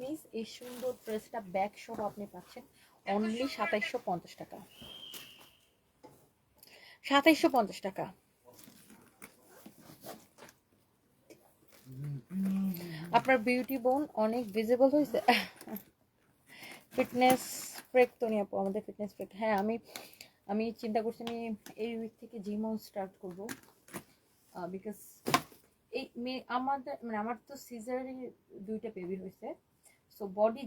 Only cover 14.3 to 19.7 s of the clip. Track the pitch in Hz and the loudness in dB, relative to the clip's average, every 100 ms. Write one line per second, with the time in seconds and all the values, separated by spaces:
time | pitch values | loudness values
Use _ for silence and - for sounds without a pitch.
14.3 | 240 226 208 220 240 269 294 262 233 - | 0 -2 0 4 8 8 8 4 4 4
15.3 | 220 190 - - 214 - _ _ _ _ | 4 2 -10 -12 -12 -12 _ _ _ _
16.3 | _ - - - - - - 254 247 254 | _ -20 -18 -16 -18 -4 -2 0 6 8
17.3 | 254 - - - - - 254 247 - 226 | 8 2 -10 -10 -14 2 6 6 4 0
18.3 | 214 196 202 196 202 208 196 208 - 196 | 2 0 -2 -2 -2 -6 -8 -8 -8 -12
19.3 | 190 220 202 214 | -2 2 2 2